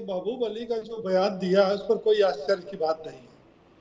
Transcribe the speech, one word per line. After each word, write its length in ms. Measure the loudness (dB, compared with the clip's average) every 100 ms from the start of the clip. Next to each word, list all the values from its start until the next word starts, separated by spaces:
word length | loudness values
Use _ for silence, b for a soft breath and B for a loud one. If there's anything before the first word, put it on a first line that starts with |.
महबूब 420 | -4 -6 -4 -4
अली 200 | -4 -4 -6
का 120 | -6
जो 180 | -6 -8
बयान 400 | 0 2 2 0
दिया 260 | 2 4 4
है 80 |
उस 80 | 2
पर 160 | 0 0
कोई 220 | 4 4
आश्चर्य 440 | 4 2 0 -2 -2
की 60 | -4
बात 260 | -2 -2 -6
नहीं 100 | -16
है। 120 | -20 -20 _ _ _ _